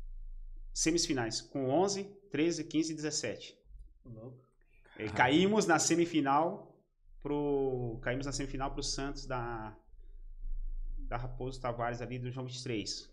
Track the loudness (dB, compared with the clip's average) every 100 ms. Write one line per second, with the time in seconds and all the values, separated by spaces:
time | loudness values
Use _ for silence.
0 | -10 -10 -10 -10 -10 -10 -8 -2 2 2
1 | 2 0 0 -4 -6 -2 2 4 4 0
2 | -6 -12 -4 0 2 0 -2 0 0 -2
3 | -4 -2 -4 -6 -12 -18 -20 -18 -18 -20
4 | -18 -14 -14 -16 _ _ _ _ -18 -8
5 | 0 4 8 8 8 6 6 6 6 4
6 | 4 4 6 6 4 0 -12 -20 _ _
7 | -20 -10 -2 0 2 2 2 0 -2 -2
8 | -2 -2 -2 -4 -4 -4 -4 -4 -4 -4
9 | -4 -6 -6 -4 -4 -6 -8 -12 -18 -18
10 | -16 -14 -14 -6 -4 -2 -2 -2 -4 -4
11 | -2 -2 -2 -4 -6 -4 -2 0 -2 -2
12 | -4 -4 -6 -6 -6 -6 -4 -2 -2 -6
13 | -10